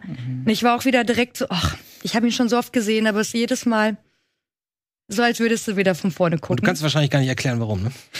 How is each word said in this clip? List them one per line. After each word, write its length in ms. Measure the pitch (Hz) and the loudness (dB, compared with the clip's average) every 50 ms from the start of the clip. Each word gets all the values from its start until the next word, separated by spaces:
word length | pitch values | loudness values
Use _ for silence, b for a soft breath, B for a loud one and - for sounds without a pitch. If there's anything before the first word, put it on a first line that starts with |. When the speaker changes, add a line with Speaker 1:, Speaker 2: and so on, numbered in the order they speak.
| - 185 | -4 -8
Speaker 1:
Mhm. 360 | 151 131 123 127 127 127 131 | -10 -10 -8 -8 -8 -4 -2
Speaker 2:
Und 40 | 175 | 0
ich 140 | 220 - 226 | 0 2 2
war 140 | 240 240 240 | 2 2 2
auch 80 | - | 2
wieder 180 | 262 240 247 233 | 2 2 2 2
direkt 320 | 208 240 208 247 - - | 2 2 0 0 -2 -2
so, 120 | - 247 - | -6 -6 -4
ach, 260 | - 175 - - B B B B B B B | -2 -2 -2 -2 B B B B B B B
ich 120 | 185 - | -4 -2
hab 80 | 226 220 | 0 2
ihn 80 | 240 | 2
schon 160 | 220 - 254 226 | 2 2 0 2
so 100 | 233 240 | 2 0
oft 140 | 240 - | 0 0
gesehen, 340 | - 254 220 202 220 220 220 | 0 0 0 2 2 2 2
aber 140 | 220 208 208 | 2 2 0
es 80 | 214 - | 0 -2
ist 60 | - | 0
jedes 320 | 233 233 214 254 247 - | -2 0 0 0 -2 0
Mal 320 | 240 226 214 214 220 214 - _ _ _ _ _ _ _ _ _ _ _ _ _ _ _ _ _ _ _ _ _ - | 0 2 2 2 0 0 -4 _ _ _ _ _ _ _ _ _ _ _ _ _ _ _ _ _ _ _ _ _ -8
so, 140 | 202 202 240 | -2 0 2
als 160 | 240 233 - | 2 2 2
würdest 280 | 226 226 226 220 - - | 0 0 0 0 -2 -2
du 80 | 208 185 | -2 0
wieder 160 | 196 190 185 | 2 2 2
von 180 | 147 - 196 | 0 0 -2
vorne 260 | 151 - 185 170 165 156 | 0 0 0 0 0 0
gucken. 160 | - - 135 | -2 -2 -2
Speaker 3:
Und 80 | 120 | 0
du 40 | - | 0
kannst 180 | 208 185 156 151 | 0 0 0 0
wahrscheinlich 280 | 151 139 156 151 139 | 0 2 2 2 2
gar 80 | - 143 | 2 2
nicht 100 | 135 131 | 2 0
erklären, 300 | 131 - - 139 120 117 | 0 -2 -2 -2 -2 -2
warum, 240 | 113 107 107 92 95 | -2 -2 -2 -2 -2
ne? 80 | 120 131 B B B B B | -4 -6 B B B B B